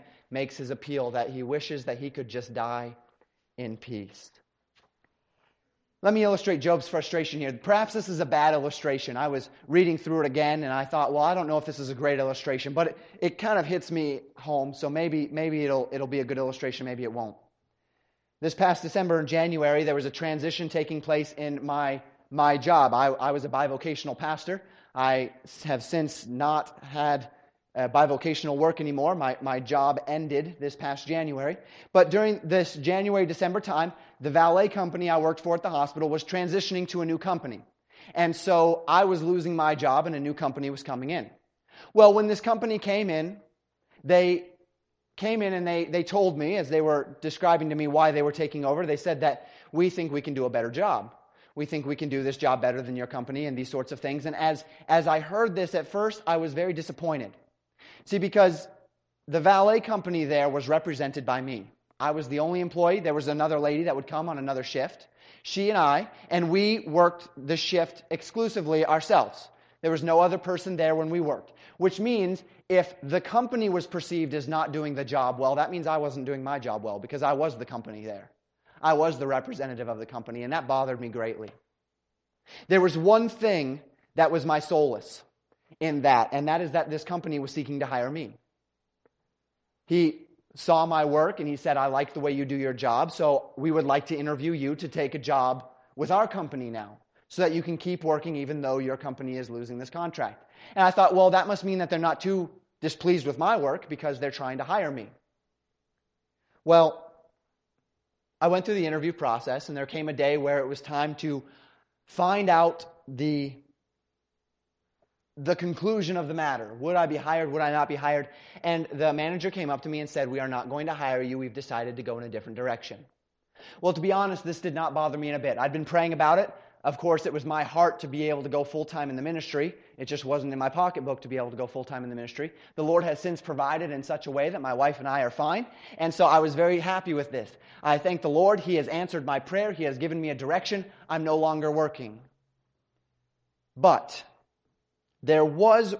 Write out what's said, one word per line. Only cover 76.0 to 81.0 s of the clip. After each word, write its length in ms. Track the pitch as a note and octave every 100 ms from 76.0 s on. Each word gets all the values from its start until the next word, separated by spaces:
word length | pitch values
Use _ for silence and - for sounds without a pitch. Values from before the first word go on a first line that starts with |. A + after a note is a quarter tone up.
| D3 C3 C3
doing 180 | C3+
my 160 | C3 C#3+
job 240 | B2 G#2+
well 160 | G#2+ G2+
because 240 | G2 C#3+
I 100 | C#3
was 240 | C#3 D#3 A#2
the 80 | B2
company 400 | C#3 B2+ G#2+ G#2+
there. 240 | G2+ A2 _ _ _ _ -
I 120 | D#3
was 240 | D3+ E3 C3+
the 100 | C#3
representative 600 | C3 C3 B2+ C3+ A#2+ A#2+
of 100 | A2
the 80 | A2+
company, 380 | A#2 A2 A#2+
and 100 | B2
that 140 | D#3+ C3
bothered 320 | C3+ C3+
me 100 | B2